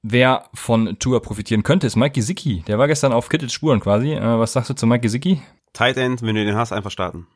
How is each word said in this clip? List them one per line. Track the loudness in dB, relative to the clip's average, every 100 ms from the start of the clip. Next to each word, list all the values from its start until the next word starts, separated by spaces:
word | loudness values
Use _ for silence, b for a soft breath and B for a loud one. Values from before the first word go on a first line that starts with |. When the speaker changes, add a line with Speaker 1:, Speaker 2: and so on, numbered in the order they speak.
Speaker 1:
wer | 0 4 4 2 -4
von | -12 0 2 2 -2
Tua | 0 0
profitieren | -2 -10 -2 0
könnte, | 2 2 2
ist | 2
Mike | 0
Gesicki. | 0 -2 -4 -4 -4 -2
Der | 0
war | 2
gestern | 2 2
auf | 2 0
Kittles | -4 -4
Spuren | -4 0 2
quasi. | 2 2 2
Äh, | -2 0 0
was | 0
sagst | -2 -4
du |
zu | -2 2
Mike | 2
Gesicki? | 0 -2 0 0 B B _
Speaker 2:
Tight | 0 0 2
End, | -2 0
wenn | -2 0
du |
den | 0
hast, | 0 -2
einfach | -4 -8
starten. | -6 -6 -8 -18